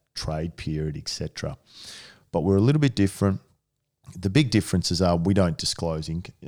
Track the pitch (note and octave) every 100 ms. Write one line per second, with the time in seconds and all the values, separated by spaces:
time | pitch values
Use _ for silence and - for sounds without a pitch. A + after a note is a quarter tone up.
0 | _ - - D#2 E2 - D#2+ D#2 D#2 D2
1 | - - D#2 - C#2+ - _ - - -
2 | - - _ E2+ E2+ G2 A#2 D3+ C#3 G#2+
3 | G2 - G2+ F#2+ _ _ _ _ _ _
4 | - - F#2+ C#3 C#3+ G#2+ - F2+ - F2
5 | F2+ E2+ F2+ G2 F2+ D#2 - - E2+ D#2+
6 | D#2+ E2 - -